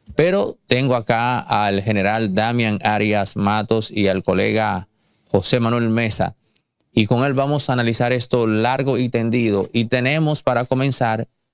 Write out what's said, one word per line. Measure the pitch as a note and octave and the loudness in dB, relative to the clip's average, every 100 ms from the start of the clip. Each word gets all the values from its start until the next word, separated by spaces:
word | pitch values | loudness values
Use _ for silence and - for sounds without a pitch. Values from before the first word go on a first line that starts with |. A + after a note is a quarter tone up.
| - - | -6 0
Pero | E3+ G3 G3+ - - | 2 2 -2 -6 -2
tengo | B2 C3+ B2 | 0 2 0
acá | G#2+ A2+ A#2+ B2 | 0 0 2 0
al | - G#2 G#2 G2 | 0 0 2 0
general | G2+ G#2 F#2+ A2 A2 F#2+ | 0 0 0 0 0 0
Damian | A2 A#2+ A2+ G#2 | 0 0 0 0
Arias | G#2 G#2+ G#2+ G#2 G2 G#2+ | 0 0 0 0 -2 -2
Matos | G2+ G#2+ G#2 A2+ G#2 | 0 0 0 -2 -2
y | A2 G2 | 0 0
al | F#2 | 0
colega | F#2 F#2+ G#2 G#2+ G#2+ G2 - _ _ _ _ | 0 0 0 0 -2 -4 -8 _ _ _ _
José | G#2 - B2+ | -2 2 0
Manuel | A#2 A#2+ A#2 | 0 0 0
Mesa, | A2+ A#2 - F#2 - _ _ _ _ _ | 0 0 -2 -4 -6 _ _ _ _ _
y | A2+ G#2+ | -2 0
con | A#2+ | 0
él | C#3 | 0
vamos | C3+ C#3 D3 - | 0 0 -2 0
a | |
analizar | B2+ A#2 A2+ A#2+ | 0 0 0 0
esto | B2 - B2 A2+ | -2 0 0 2
largo | A2 A#2 C3 C#3 A#2+ | 2 0 0 -2 0
y | B2 | 0
tendido. | A#2 A2+ A#2+ A2+ G2 F#2 | -2 0 0 0 0 0
Y | A#2 A2+ | -2 0
tenemos | B2+ B2+ D#3 D3+ D3+ | 0 0 0 0 0
para | - A#2+ B2 | 0 -2 0
comenzar | C3 C3+ B2+ A#2 A2 A2+ _ _ | 0 0 0 0 -2 -6 _ _